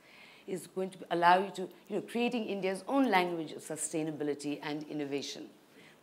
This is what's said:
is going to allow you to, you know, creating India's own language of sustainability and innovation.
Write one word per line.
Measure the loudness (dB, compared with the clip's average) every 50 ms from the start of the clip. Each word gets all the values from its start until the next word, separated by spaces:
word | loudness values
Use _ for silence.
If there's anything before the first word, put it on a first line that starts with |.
| -20 -20 -20 -20 -20 -20 -20 -16 -10
is | -8 -8 -8 -8 -8
going | -6 -6 -6 -6
to | -6 -10 -6 -2
allow | 2 6 8 8 8 8
you | 6 2
to, | -4 -8 -8 -8 -10 -14 -10 -6
you | -6
know, | -4
creating | -4 -2 0 0 2 2 0 0 -2
India's | -2 -2 -2 -2 -2 -2 -2 -2
own | 0 2 4 4 6
language | 6 4 4 2 0 -4 -4 -6
of | -8 -10
sustainability | -10 -8 -6 -6 -4 -4 -2 -2 -2 -2 -2 -2 -2 -2 -2 -2 -4 -4 -4 -4
and | -4 -6 -6 -6 -6
innovation. | -6 -6 -6 -4 -2 -4 -4 -4 -6 -8 -10 -12 -14 -16 -20 -20 -20 -20 -20 -20 -20 -20 -10